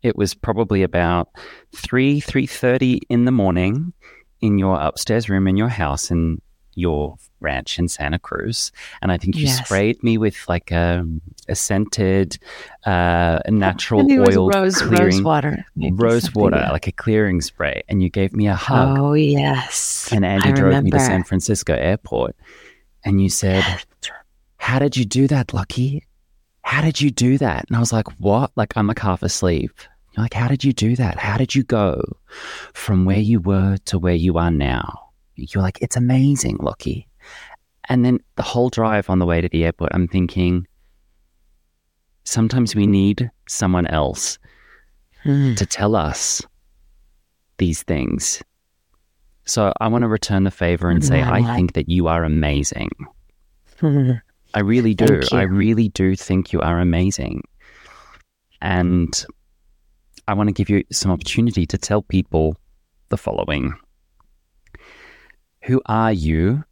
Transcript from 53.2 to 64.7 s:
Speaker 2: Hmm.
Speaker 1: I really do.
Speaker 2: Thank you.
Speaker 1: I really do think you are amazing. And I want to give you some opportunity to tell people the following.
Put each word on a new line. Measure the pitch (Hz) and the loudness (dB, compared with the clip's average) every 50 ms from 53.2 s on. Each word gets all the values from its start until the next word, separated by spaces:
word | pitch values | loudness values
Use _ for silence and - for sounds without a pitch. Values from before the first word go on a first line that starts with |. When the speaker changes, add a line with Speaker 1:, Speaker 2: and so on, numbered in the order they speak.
| _ _ _ _ _ _ _ _ _ _ _ _ | _ _ _ _ _ _ _ _ _ _ _ _
Speaker 2:
Hmm. | - 156 143 143 135 127 127 113 _ _ _ _ _ _ - | 0 2 2 2 2 2 0 -2 _ _ _ _ _ _ -4
Speaker 1:
I | 104 | -2
really | 101 98 113 123 117 113 107 | 0 2 2 2 2 2 2
do. | 95 110 | 2 4
Speaker 2:
Thank | 110 104 82 - - | 4 4 2 2 0
you. | - - | 0 0
Speaker 1:
I | |
really | 98 92 95 98 98 110 113 107 117 101 | 2 2 2 2 2 2 2 2 2 0
do | - - 95 95 95 | 0 0 2 2 2
think | - - - 95 92 92 - | 0 -2 0 0 0 0 0
you | - 82 | -2 -2
are | - 80 85 85 | 0 0 0 2
amazing. | 90 87 85 85 92 95 101 - 65 - - - - _ _ _ _ - - - - - - - - - - - _ _ _ _ _ _ _ _ | 2 2 2 2 2 0 0 -4 -6 -6 -8 -10 -12 _ _ _ _ -20 -20 -20 -20 -20 -20 -20 -20 -20 -20 -20 _ _ _ _ _ _ _ _
And | - 87 90 92 87 87 90 90 85 - - - - - - _ _ _ _ _ _ _ _ _ _ _ _ _ _ _ _ - _ - | -4 -2 0 0 2 2 2 2 0 0 -4 -8 -10 -10 -20 _ _ _ _ _ _ _ _ _ _ _ _ _ _ _ _ -12 _ -4
I | 104 | -2
want | 101 104 104 | 0 0 0
to | 95 | 0
give | - 98 - | -2 0 2
you | 104 101 - _ | 2 0 0 _
some | - - - 98 | -6 -4 -2 0
opportunity | 90 80 - - - - 113 120 104 95 85 | -2 -2 -2 -4 0 0 0 0 0 0 -2
to | - - | -2 -2
tell | - - - 104 104 | -6 -4 -2 -2 -2
people | - _ - 92 92 _ - 80 78 78 80 - _ _ _ _ _ _ _ _ _ _ | -2 _ -2 -2 0 _ 0 0 0 0 -2 -4 _ _ _ _ _ _ _ _ _ _
the | - - | -8 -6
following. | - - 50 - 50 - 76 71 65 65 67 - _ _ _ _ _ _ _ _ _ _ _ _ _ _ _ _ _ _ | -6 -6 -6 -4 -4 -4 -4 -4 -4 -4 -6 -8 _ _ _ _ _ _ _ _ _ _ _ _ _ _ _ _ _ _